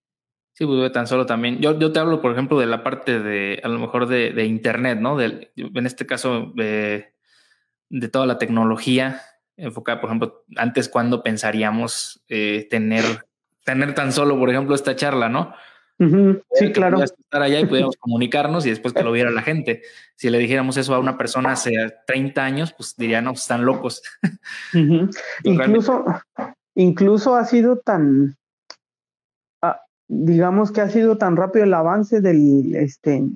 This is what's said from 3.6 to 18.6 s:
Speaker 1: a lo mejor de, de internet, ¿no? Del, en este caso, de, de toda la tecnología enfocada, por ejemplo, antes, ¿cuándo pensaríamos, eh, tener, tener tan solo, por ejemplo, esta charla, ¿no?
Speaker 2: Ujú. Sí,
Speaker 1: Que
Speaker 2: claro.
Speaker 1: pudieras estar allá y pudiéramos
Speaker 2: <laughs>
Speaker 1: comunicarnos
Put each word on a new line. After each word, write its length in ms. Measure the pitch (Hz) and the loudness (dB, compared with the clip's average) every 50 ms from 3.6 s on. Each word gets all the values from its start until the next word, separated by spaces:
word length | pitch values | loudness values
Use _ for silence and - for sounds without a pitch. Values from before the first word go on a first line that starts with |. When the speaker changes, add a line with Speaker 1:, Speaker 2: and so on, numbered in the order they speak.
| - | -6
Speaker 1:
a 40 | 113 | -6
lo 100 | 117 117 | -6 -6
mejor 280 | 117 117 - 123 123 | -6 -4 -2 -2 -2
de, 260 | 120 127 123 113 113 - | 0 0 0 0 -2 -2
de 120 | 113 110 | -2 -2
internet, 540 | 110 113 110 117 120 113 117 127 127 120 107 | -2 -2 -2 -2 -2 -2 -2 -2 -2 -2 -2
¿no? 180 | 113 131 147 | -2 -2 -2
Del, 320 | 139 117 110 - - - _ - | 0 -2 -2 -4 -8 -16 _ -14
en 300 | 127 131 - 98 123 123 | -14 -14 -8 -6 -6 -6
este 180 | 123 - - 120 | -6 -6 -8 -8
caso, 460 | - 131 117 - 131 123 113 110 - - | -6 -6 -4 -4 -4 -4 -4 -6 -8 -8
de, 580 | 120 110 107 107 107 104 104 104 104 - _ _ _ _ _ _ _ _ _ _ _ _ _ _ _ _ - | -6 -4 -4 -4 -4 -4 -4 -6 -8 -10 _ _ _ _ _ _ _ _ _ _ _ _ _ _ _ _ -12
de 180 | 143 127 117 | -8 -8 -8
toda 200 | 113 - 131 131 | -2 -2 0 0
la 100 | 127 117 | 0 0
tecnología 840 | 123 123 110 113 113 113 110 110 110 - 135 127 127 131 131 131 - - - _ _ _ _ _ | -2 -2 -2 0 0 2 0 0 -2 -2 0 0 0 0 -2 -6 -10 -16 -20 _ _ _ _ _
enfocada, 460 | - - 113 113 113 - 117 117 - | -14 -14 -12 -12 -8 -6 -6 -6 -6
por 80 | 120 110 | -4 -4
ejemplo, 340 | 113 113 117 113 - - _ _ - | -4 -4 -4 -6 -8 -18 _ _ -6
antes, 320 | - 117 120 120 135 120 - | -4 -4 -2 -2 -2 -4 -2
¿cuándo 320 | - 123 117 123 123 120 | -2 -2 0 0 -2 -2
pensaríamos, 1000 | - 117 110 107 - 107 107 110 107 107 107 113 117 110 - - - - - _ _ | -2 -4 -4 -2 -4 -2 -2 -2 -2 -2 -2 -2 -4 -4 -6 -8 -10 -10 -14 _ _
eh, 400 | - 120 107 107 104 104 107 107 - | -8 -4 -4 -2 -2 -4 -4 -4 -4
tener, 320 | 117 110 107 110 110 113 110 113 110 110 - _ _ _ _ _ _ _ - | -4 -2 0 0 0 0 0 -2 -4 -6 -12 _ _ _ _ _ _ _ -6
tener 300 | 139 131 131 143 143 135 | -4 -2 -2 -2 -2 -2
tan 180 | 151 143 131 | -2 -2 -2
solo, 260 | 127 147 143 143 139 127 | 0 2 2 2 2 2
por 100 | 127 123 | 2 2
ejemplo, 240 | 123 139 139 139 143 | 2 0 0 0 0
esta 220 | 139 - 135 131 | 0 0 -2 -2
charla, 340 | - 151 143 135 127 113 113 | -2 -2 0 0 0 0 0
¿no? 240 | 123 151 175 - - - - - _ _ _ _ _ - | 0 -2 -4 -4 -8 -20 -20 -20 _ _ _ _ _ 2
Speaker 2:
Ujú. 420 | 175 160 175 196 202 190 190 196 - - - | 4 4 6 6 6 6 4 2 -2 0 2
Sí, 140 | - 208 | 2 2
Speaker 1:
Que 40 | 202 | 2
Speaker 2:
claro. 240 | - 214 185 180 - | 2 2 2 2 2
Speaker 1:
pudieras 180 | - - - - _ | 2 0 -2 -4 _
estar 220 | _ - 147 143 143 | _ -4 -2 0 2
allá 160 | 139 147 151 | 2 2 2
y 60 | 151 | 2
pudiéramos 300 | - 131 131 135 135 - | 2 2 2 0 0 -2
Speaker 2:
<laughs> 40 | _ | _
Speaker 1:
comunicarnos 640 | - 120 117 117 123 117 - 147 147 151 160 175 | -6 -2 -2 0 0 0 0 0 0 0 0 0